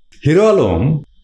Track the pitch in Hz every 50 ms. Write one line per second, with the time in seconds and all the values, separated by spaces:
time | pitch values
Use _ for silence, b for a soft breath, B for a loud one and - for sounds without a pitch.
0 | _ _ _ - - 143 156 185 214 220 208 185 131 98 87 82 104 143 160 147
1 | - _ _ _